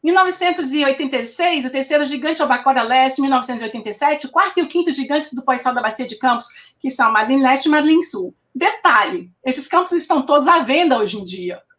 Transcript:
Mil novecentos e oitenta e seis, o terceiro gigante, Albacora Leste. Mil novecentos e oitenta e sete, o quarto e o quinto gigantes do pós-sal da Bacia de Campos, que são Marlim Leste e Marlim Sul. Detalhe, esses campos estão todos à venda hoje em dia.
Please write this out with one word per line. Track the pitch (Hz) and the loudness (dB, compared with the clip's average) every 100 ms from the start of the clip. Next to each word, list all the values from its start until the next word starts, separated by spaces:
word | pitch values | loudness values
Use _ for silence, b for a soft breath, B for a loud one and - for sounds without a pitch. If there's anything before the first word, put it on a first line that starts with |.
Mil | 302 | 2
novecentos | 370 370 359 359 349 277 | 2 2 2 -2 -2 -4
e | 294 | 0
oitenta | 277 269 285 269 | 0 0 -2 -4
e | 226 | -6
seis, | - 349 320 | -2 -2 0
o | 254 | -4
terceiro | 269 269 302 | -6 0 0
gigante, | 285 285 302 320 | 0 -4 -4 -2
Albacora | 302 247 269 262 | 0 2 2 0
Leste. | 226 254 262 262 | 2 2 2 2
Mil | 269 | 0
novecentos | 262 247 240 | 0 -2 -8
e | |
oitenta | 220 226 214 | -8 -8 -10
e | |
sete, | 208 294 294 269 | -2 0 0 -2
o | |
quarto | 339 392 381 | 0 0 0
e | |
o | 330 | -2
quinto | 339 339 | 0 -2
gigantes | 269 269 294 294 | -2 -2 -2 -4
do | 247 | -6
pós-sal | 262 247 262 | -2 -2 0
da | 240 | -2
Bacia | 233 220 | -4 -6
de | 240 214 | -10 -2
Campos, | 262 240 - B B _ | 0 0 -4 B B _
que | 262 | -8
são | 262 226 | 0 2
Marlim | 214 220 269 | 2 2 2
Leste | 262 269 311 | 4 2 2
e | |
Marlim | 302 302 320 | 4 4 4
Sul. | 349 - 370 - _ | 2 -6 -8 -10 _
Detalhe, | 262 381 392 359 226 320 180 - _ | -2 -2 2 4 4 2 -4 -10 _
esses | 262 262 269 | -6 -4 0
campos | 349 359 | 0 0
estão | 349 - 320 | -2 0 -2
todos | 262 294 285 | 2 2 4
à | 339 | 2
venda | 233 294 349 240 | 4 2 2 2
hoje | 208 208 | 0 -4
em | |
dia. | 185 185 180 - _ | -10 -8 -8 -10 _